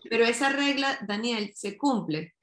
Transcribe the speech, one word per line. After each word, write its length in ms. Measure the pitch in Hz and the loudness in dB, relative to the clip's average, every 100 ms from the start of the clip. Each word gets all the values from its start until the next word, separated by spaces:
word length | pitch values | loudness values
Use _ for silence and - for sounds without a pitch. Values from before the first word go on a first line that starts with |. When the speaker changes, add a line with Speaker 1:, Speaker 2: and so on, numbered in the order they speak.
Speaker 1:
Sí. 80 | - | -4
Speaker 2:
Pero 160 | 226 | 2
esa 240 | 233 240 269 | 2 4 0
regla, 460 | 269 277 269 269 269 208 | 2 0 2 0 -2 -4
Daniel, 440 | 208 240 226 208 | -4 -2 -2 -4
¿se 220 | - 202 196 | -6 -10 0
cumple? 600 | 285 233 151 156 165 _ | 2 2 0 -4 -6 _